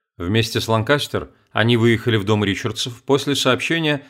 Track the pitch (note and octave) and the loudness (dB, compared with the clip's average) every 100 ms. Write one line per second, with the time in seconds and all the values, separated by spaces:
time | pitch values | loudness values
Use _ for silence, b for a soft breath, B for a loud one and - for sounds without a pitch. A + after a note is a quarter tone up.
0 | _ - F2 A2 A2+ A2+ A2+ A2+ A2 C#3+ | _ -8 -2 0 0 -2 0 0 2 0
1 | - G2 - b b G#2+ A2+ A#2 A#2 A2+ | -2 -6 -8 b b 0 2 4 4 2
2 | B2 A2 G2 G#2+ G2+ F#2+ G#2 - C3 A2+ | 2 0 2 0 0 -2 -4 -6 -8 -8
3 | - C3+ C#3+ C3+ C3+ B2 - E3 D#3 C#3+ | -2 0 0 -2 0 0 0 -2 0 -2
4 | B | B